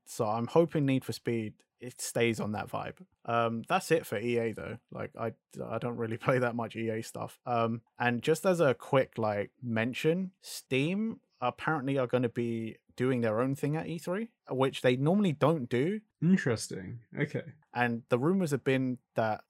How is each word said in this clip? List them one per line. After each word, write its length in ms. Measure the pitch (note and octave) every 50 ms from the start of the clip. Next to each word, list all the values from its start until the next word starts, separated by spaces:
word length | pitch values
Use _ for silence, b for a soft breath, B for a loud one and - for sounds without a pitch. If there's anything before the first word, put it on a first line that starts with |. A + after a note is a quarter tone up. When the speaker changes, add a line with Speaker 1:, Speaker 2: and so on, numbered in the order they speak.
| _
Speaker 1:
So 200 | - - - A#2
I'm 220 | G#2+ A2 A#2 A#2
hoping 380 | - - E3 F3 D#3+ - D#3+ C#3+
Need 200 | C3+ C3 C3 -
for 80 | - A2+
Speed, 400 | - - B2 A#2 A2+ A2 G#2 - _ _ _ _ -
it 220 | A#2+ B2 - -
stays 400 | - - - B2+ A#2 A#2 A2 G#2+
on 100 | G#2 G#2
that 160 | G#2 G2+ -
vibe. 300 | - - - - - - - F#3 - _ _ -
Um, 400 | A#2 A#2 A#2 A#2 A2+ A#2 A2+ G2+ -
that's 220 | - F3+ - -
it 140 | D#3+ - -
for 140 | - A#2 G#2
E 180 | A#2 A#2+ A#2+
A 140 | A#2 A#2 A2+
though. 280 | G2+ - D#2+ - - - _ -
Like, 200 | - - G#2+ G#2 -
I, 140 | A2 A#2 A2+ - _ _ _ - - B2
I 120 | A#2 A#2
don't 180 | A2+ B2+ A#2+ A#2+
really 220 | A#2+ A#2 A2 A2+
<laughs> 80 | - -
play 140 | C#3 C3 B2
that 140 | B2 A#2+ A#2
much 220 | A#2 A2+ A2 -
E 140 | A2 A2+ A2
A 120 | A2 A2+
stuff. 380 | A2+ - - A#2+ A2+ A2+ - - -
Um, 360 | B2+ A#2+ A#2 A2+ A2+ A2+ A2+ - _ _
and 240 | - B2 A#2+ A#2+ A#2
just 240 | - D3+ D#3+ - -
as 140 | F#3+ F3+ E3
a 140 | D#3+ C3+ A#2
quick, 440 | - - - C#3+ C3+ B2+ - -
like, 340 | A2+ A2 G#2+ G2+ G#2 G2 - _ _ B2+
mention, 680 | A#2+ A2+ A2 A2+ C3 A#2 - - D#3 E3+ F#3 F#3+ F#3 - _
Steam 800 | - - - - - - B2+ C3 C#3+ E3+ F#3 G#3 A3 A3+ - - _ _ _ -
apparently 580 | B2 B2 - - - D#3 D#3+ C#3+ B2 C#3 C#3
are 100 | C3+ B2+
gonna 200 | A#2+ - B2 B2+
be 480 | A#2 - A#2+ A#2+ A#2 A#2 A2+ A2+ A2 - - _ _ _
doing 240 | - B2 C3 C3+ A#2+
their 180 | A#2 A2 G#2+ A2+
own 160 | B2+ C3+ C#3
thing 220 | - D3+ C#3+ D3+
at 100 | D#3+ -
E 100 | - E3
three, 340 | E3 - F3 F3+ G#3 A#3 - _ _ _ -
which 320 | C#3+ B2+ C3+ C#3 - -
they 160 | - B2+ B2+
normally 340 | C3 C#3 D#3 F#3+ G#3 G#3 F3+
don't 380 | C#3+ - C3+ D3 E3+ D#3 A#2+ -
do. 320 | B2 A#2 C#3+ F3+ G#3+ G#3+ - _ _ -
Speaker 2:
Interesting. 800 | D3+ F3 F#3+ F#3 - C3+ A2+ G#2+ - - - F#2+ F#2 F#2+ A#2+ A#2 - _ -
Okay. 260 | - D3 - - B2 - - - _ _ _ -
Speaker 1:
And 300 | B2 B2 A#2+ A#2 A#2 - -
the 100 | B2+ A#2+
rumors 320 | C3 E3+ F#3+ G3 F3+ D3
have 140 | C#3+ B2 -
been 320 | C#3 C3+ C3 C3 B2+ B2+ - _ _ -
that 300 | B2+ A2+ A2 G#2+ - -